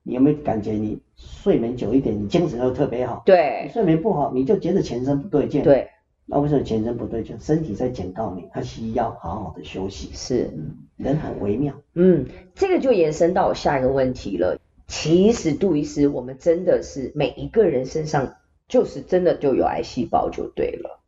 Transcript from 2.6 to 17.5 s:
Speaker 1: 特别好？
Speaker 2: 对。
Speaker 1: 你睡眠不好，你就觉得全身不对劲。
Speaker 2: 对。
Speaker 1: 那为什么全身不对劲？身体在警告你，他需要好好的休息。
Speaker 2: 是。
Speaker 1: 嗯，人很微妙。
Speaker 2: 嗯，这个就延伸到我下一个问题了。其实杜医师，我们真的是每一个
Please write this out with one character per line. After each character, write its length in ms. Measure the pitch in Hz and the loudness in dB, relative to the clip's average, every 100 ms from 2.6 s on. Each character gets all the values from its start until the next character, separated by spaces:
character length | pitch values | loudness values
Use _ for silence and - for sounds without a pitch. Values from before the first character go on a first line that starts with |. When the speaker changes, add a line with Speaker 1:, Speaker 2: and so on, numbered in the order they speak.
| 127 | -2
Speaker 1:
特 160 | 127 135 | 0 -2
别 180 | 117 | -2
好？ 160 | 120 110 | -6 -2
Speaker 2:
对。 380 | - 185 147 107 | 4 6 4 -2
Speaker 1:
你 40 | - | -6
睡 140 | 233 | 0
眠 180 | 190 160 | 2 2
不 120 | 214 | 2
好， 180 | 151 135 | 0 0
你 120 | 127 | 0
就 120 | 135 202 | 2 0
觉 140 | 160 | 2
得 100 | 190 | 0
全 220 | - 120 | -2 -4
身 180 | 131 143 | -2 -2
不 60 | 139 | 0
对 220 | 147 - | 0 2
劲。 120 | 143 | 2
Speaker 2:
对。 280 | 156 131 - _ _ _ - | 6 4 2 _ _ _ -4
Speaker 1:
那 120 | 147 | -2
为 80 | 147 | 2
什 80 | 139 | 0
么 60 | |
全 180 | - 110 | 0 -2
身 120 | 113 | -2
不 100 | 120 107 | -4 -6
对 160 | 113 | -8
劲？ 140 | 104 117 | -8 -10
身 200 | - 160 | 0 0
体 120 | 156 | 0
在 160 | 98 127 | -4 -4
警 240 | 123 90 | -4 -8
告 200 | 107 110 | -6 -6
你， 140 | 92 - | -6 -10
他 80 | 127 | -10
需 320 | 127 - 113 | -10 -8 -4
要 180 | 120 113 - | -2 -2 -4
好 240 | 98 101 | -10 -8
好 100 | 90 - | -10 -12
的 80 | |
休 240 | - 95 98 | -12 -8 -8
息。 220 | - - | -10 -14
Speaker 2:
是。 360 | - - 120 76 | -12 -2 -2 -2
Speaker 1:
嗯， 220 | 78 76 - - | -6 -12 -14 -20
人 220 | - 123 151 | -8 -2 -2
很 240 | - - | -2 -6
微 160 | 101 110 | -2 0
妙。 160 | 143 - _ | -2 -4 _
Speaker 2:
嗯， 320 | 165 185 165 123 - - | 4 6 4 0 -12 -20
这 140 | - 381 | -2 0
个 100 | 330 | 2
就 140 | 262 | 4
延 180 | 208 156 | 4 2
伸 220 | 156 170 | 2 2
到 140 | 185 143 | 4 0
我 60 | |
下 260 | - 170 139 | 0 0 2
一 20 | |
个 80 | 131 | 2
问 240 | 139 131 | 2 0
题 240 | 123 - 92 | -2 -6 -2
了。 200 | 87 71 _ _ - | 0 -2 _ _ -14
其 460 | - 151 175 208 | -6 2 6 6
实 180 | 240 165 | 4 -2
杜 240 | - 196 | 0 2
医 80 | 147 | 0
师， 240 | 147 151 143 | -2 2 2
我 140 | 143 | 2
们 160 | 123 131 | -8 -2
真 240 | 175 165 | 2 2
的 200 | 180 151 | 2 0
是 280 | - 143 123 | -2 -8 -8
每 180 | 147 131 | -2 -2
一 120 | - | -2
个 180 | 139 | -2